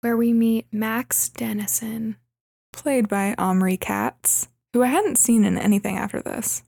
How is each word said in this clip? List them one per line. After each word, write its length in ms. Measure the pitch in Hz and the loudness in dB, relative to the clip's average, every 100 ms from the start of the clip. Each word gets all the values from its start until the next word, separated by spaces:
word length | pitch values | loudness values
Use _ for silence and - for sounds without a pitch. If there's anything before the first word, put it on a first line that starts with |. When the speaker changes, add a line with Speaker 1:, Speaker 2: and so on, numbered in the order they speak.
Speaker 1:
where 140 | 240 233 | 0 2
we 160 | 233 | 4
meet 360 | 233 226 226 - | 4 4 2 -2
Max 580 | 214 220 226 254 - - | -4 -4 -4 -4 -2 -4
Dennison. 880 | - 226 208 208 - 220 226 226 220 _ _ _ _ _ | -4 -6 -4 -4 -4 -6 -6 -8 -8 _ _ _ _ _
Speaker 2:
Played 360 | - - 269 214 | -8 0 2 2
by 260 | 202 196 - | 0 0 0
Omri 380 | 185 185 190 185 | 0 2 2 0
Katz, 720 | - - 233 - - - - _ _ | -2 -2 -2 -2 -2 -2 -4 _ _
who 100 | 240 | 0
I 40 | 247 | 2
hadn't 300 | 302 415 - | 2 0 0
seen 260 | - 233 | 2 4
in 140 | 202 185 | 4 2
anything 400 | - 202 202 190 | 2 2 0 -4
after 240 | 202 - | -4 -6
this. 400 | - - 226 - | -8 -8 -6 -8